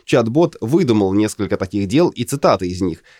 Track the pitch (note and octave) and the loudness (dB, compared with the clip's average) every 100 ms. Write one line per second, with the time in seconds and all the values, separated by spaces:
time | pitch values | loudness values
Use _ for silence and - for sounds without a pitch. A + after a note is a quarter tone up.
0 | - C#3 A2+ C#3 E3 - A2+ E3+ D3+ G#2+ | 0 0 2 2 0 -2 -2 0 2 2
1 | F#2+ G2 G#2+ - F#2+ G2+ F#2 G2+ G2 C3 | 2 2 0 -2 -4 -4 -4 -4 -2 2
2 | F3 - A#2 C#3+ F3 G#2 F2+ F2+ F#2 D#2 | 0 -2 -6 0 2 2 -2 -4 -4 -6
3 | _ _ | _ _